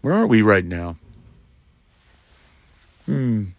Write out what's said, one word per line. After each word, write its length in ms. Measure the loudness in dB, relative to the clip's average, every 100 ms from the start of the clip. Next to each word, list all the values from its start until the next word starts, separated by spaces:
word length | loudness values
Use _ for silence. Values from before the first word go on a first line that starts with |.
Where 120 | -2
are 120 | 0 4
we 160 | 4
right 220 | 4 2
now? 320 | 0 -8 -8 -12 -20 -20 -20 -20 _ _ _ _ _ _ _ _ _ _ _ _ _ _ _ _ -6
Hmm. 380 | -4 -2 -4 -6